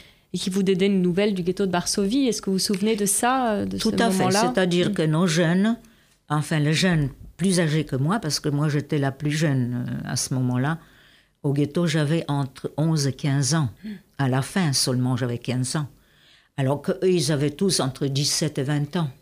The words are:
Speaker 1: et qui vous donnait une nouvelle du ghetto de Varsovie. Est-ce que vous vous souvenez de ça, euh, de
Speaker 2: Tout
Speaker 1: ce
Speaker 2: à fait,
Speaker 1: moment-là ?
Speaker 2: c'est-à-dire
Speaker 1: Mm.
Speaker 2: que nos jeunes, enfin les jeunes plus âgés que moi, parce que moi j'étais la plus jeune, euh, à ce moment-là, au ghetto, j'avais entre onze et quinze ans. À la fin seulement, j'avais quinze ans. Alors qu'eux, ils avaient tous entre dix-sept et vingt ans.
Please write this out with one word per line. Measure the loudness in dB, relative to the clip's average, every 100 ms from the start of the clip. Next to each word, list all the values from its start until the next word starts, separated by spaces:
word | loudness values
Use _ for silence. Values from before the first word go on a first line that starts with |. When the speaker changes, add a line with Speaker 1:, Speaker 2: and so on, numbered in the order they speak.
| -20 _ _
Speaker 1:
et | -6
qui | -2
vous | 0
donnait | 2 2 2
une | 2
nouvelle | 2 2 0
du | 0
ghetto | -2 -2 0
de |
Varsovie. | 0 -2 -2 0 2 0
Est-ce | 0
que | -2
vous | -2
vous |
souvenez | 0 0 0 0
de | 0
ça, | 0 0 0 0
euh, | -2
de | -4 -2
Speaker 2:
Tout | -2
Speaker 1:
ce | 2
Speaker 2:
à | 2
fait, | 2
Speaker 1:
moment-là ? | 2 2 2
Speaker 2:
c'est-à-dire | 2 2 2 2
Speaker 1:
Mm. |
Speaker 2:
que | 2
nos | 2 2 2
jeunes, | 2 2 2 2 0 -6 _ _ _ -4
enfin | -2 0 0
les | 2
jeunes | 2 2 2 0 -6 -16 -2
plus | 2 2
âgés | 2 0
que | 0 0
moi, | 0 0
parce | -2 -4
que | -2
moi | 0 0
j'étais | 0 0 0
la | 0
plus | -2 -2
jeune, | 0 2 2 0 -2 -4
euh, | -6 -6
à | -4
ce | -2
moment-là, | 0 0 0 -2 -4 -10 -20 -20 _ _ _
au | -2
ghetto, | 0 0 0 0
j'avais | 0 0 0 0
entre | -2 -4 -6 -8 -2
onze | 0 2 0
et |
quinze | -2 0 0 2
ans. | 0 -2 -4 -12 -12 _ -4
À | 0
la | 0
fin | -2 -2 0
seulement, | 0 0 0 0 0
j'avais | -2 -6
quinze | -4 -4 -2
ans. | -4 -6 -12 _ _ -20 -20 _ -4
Alors | -2 -2
qu'eux, | -2 0
ils | 2 2 2
avaient | 0 0
tous | 0 0 0
entre | -2 -2 -2
dix-sept | 0 0 0 -2 -2
et |
vingt | -2 -2 -2 -4
ans. | -4 -6